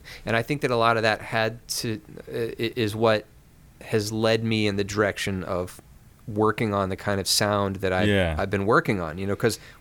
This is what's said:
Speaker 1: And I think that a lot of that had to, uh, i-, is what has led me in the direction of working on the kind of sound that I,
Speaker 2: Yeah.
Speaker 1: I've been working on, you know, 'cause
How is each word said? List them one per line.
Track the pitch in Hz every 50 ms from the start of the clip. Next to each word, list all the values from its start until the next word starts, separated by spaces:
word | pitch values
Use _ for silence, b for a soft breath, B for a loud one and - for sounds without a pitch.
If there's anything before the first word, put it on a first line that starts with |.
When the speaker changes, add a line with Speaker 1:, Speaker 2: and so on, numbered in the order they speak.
| B B B B B
Speaker 1:
And | 107 113
I | 113
think | 117 - 151 143
that | 147 131
a | 123
lot | 117 113 117 117
of | 110 110
that | 110 107 -
had | - - 123 113 110 113 117 120 - - - -
to, | - 120 107 107 - - - - -
uh, | - -
i-, | 120 117 120 - - 120 110 -
is | 127 110 101 107
what | 110 117 113 107 107 - - - - - - - - - - - -
has | - - - 110 104 107
led | 110 110 113 110 113 113 113
me | 113 113 110 104
in | 104 98
the | 101 101
direction | 101 101 107 107 98 - - - 101 95 92 87
of | - 92 90 90 92 - - - - - - - - - - -
working | - 104 104 107 107 107 - 120 107 101
on | 101 95 92
the | 95
kind | - - 104 101 98
of | 92
sound | - - - 110 104 104 101 101 98 98
that | 90 95 92 92
I, | 92 104
Speaker 2:
Yeah. | 104 101 98 90 82 80
Speaker 1:
I've | 90 98 98
been | 104 98 98
working | 104 131 170 165 135 110 92
on, | 85 78 78
you | 92 98
know, | 98 98
'cause | - - 113 - B B B B B